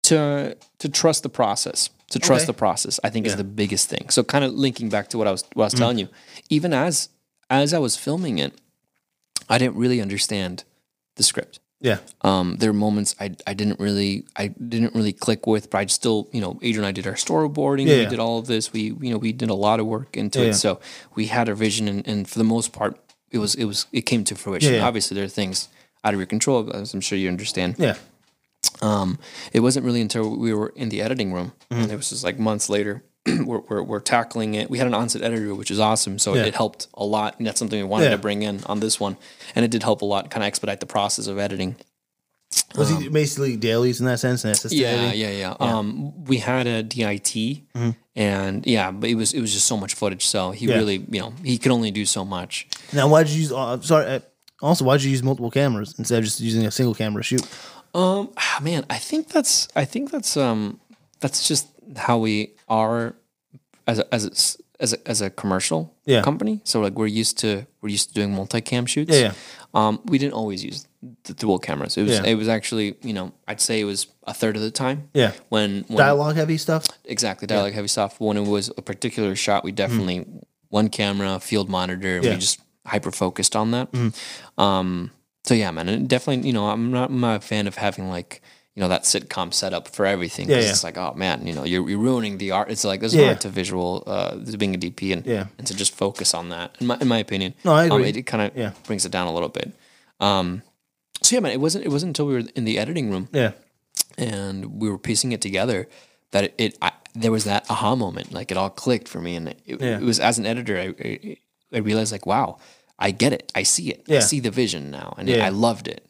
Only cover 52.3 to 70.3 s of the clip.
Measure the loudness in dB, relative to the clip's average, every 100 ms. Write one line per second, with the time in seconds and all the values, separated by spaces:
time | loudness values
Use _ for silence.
52.3 | -6 -6 -10 -8 -12 -2 4 8 8 6
53.3 | 2 0 -2 -2 -4 4 4 4 -4 -6
54.3 | _ _ _ 2 4 6 4 4 2 2
55.3 | 0 0 2 2 0 -4 -8 0 2 2
56.3 | -2 0 2 2 2 0 0 -2 -2 0
57.3 | 0 -2 -16 -18 -20 _ 2 2 2 -4
58.3 | -4 -4 -2 -2 -2 -2 -6 -2 -4 0
59.3 | 0 2 0 0 -2 -2 -4 -4 -4 -2
60.3 | 0 2 2 -2 -6 _ _ _ _ -4
61.3 | -2 0 0 -2 _ -18 -6 0 2 2
62.3 | 0 -2 _ -2 2 2 0 -4 -8 _
63.3 | _ _ -20 _ _ -2 0 0 0 -2
64.3 | 0 0 -2 -16 _ -2 -2 -4 -2 -4
65.3 | -4 0 0 0 -2 -4 _ 4 4 6
66.3 | 2 0 -2 0 0 0 0 0 2 0
67.3 | 0 -2 -2 -6 _ -4 -2 -2 0 0
68.3 | -2 -2 -4 0 -2 0 -2 4 6 6
69.3 | 0 -14 -20 -2 2 4 2 0 0 2